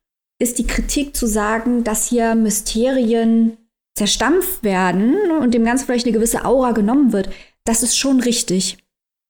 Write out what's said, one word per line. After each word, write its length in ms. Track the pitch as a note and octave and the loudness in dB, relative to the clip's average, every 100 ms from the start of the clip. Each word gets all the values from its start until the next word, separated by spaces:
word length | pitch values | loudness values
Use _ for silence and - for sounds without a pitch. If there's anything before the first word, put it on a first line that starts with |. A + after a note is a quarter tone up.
| _ _ _ - | _ _ _ -4
ist 180 | B3 A#3+ | -4 -2
die 80 | A3+ | -4
Kritik 480 | - - D4 C#4+ | -2 -4 -4 -4
zu 120 | - A#3 | -4 -2
sagen, 560 | G#3 G#3 A3+ A#3+ A#3+ | -2 -2 -2 0 -2
dass 240 | A#3 A3 - | -2 -2 -2
hier 260 | A#3+ A3+ | 0 2
Mysterien 1200 | A3+ A3 G#3 - A3 B3+ C4 A3+ A3+ A3+ A3+ A3+ A3+ _ _ _ - | 2 0 -2 -4 -2 0 2 2 2 2 2 2 -2 _ _ _ -4
zerstampft 680 | G#3 - A#3 F#4 F4+ - | -2 0 2 0 0 -4
werden 540 | G#3 F#3 F#3 F3+ A3+ F#4 G4 D#4+ | -2 0 0 2 2 2 0 0
und 120 | B3 | 2
dem 100 | A#3+ | 2
Ganzen 220 | A3+ B3+ C4 | 2 0 0
vielleicht 200 | B3 A#3+ | -2 0
eine 60 | |
gewisse 300 | G#3+ A3+ - | 0 0 0
Aura 280 | F#3 C4 B3+ | 0 2 2
genommen 400 | A3 G3+ C4+ B3+ | 0 2 2 2
wird, 160 | G3+ F#3+ - - _ | 2 -2 -8 -16 _
das 180 | - A3+ | -4 -2
ist 140 | A#3+ - | 0 -2
schon 240 | C4+ C4 | 0 2
richtig. 580 | B3 A#3 - F#3 - - _ _ _ _ _ | 2 -2 -2 -2 -2 -8 _ _ _ _ _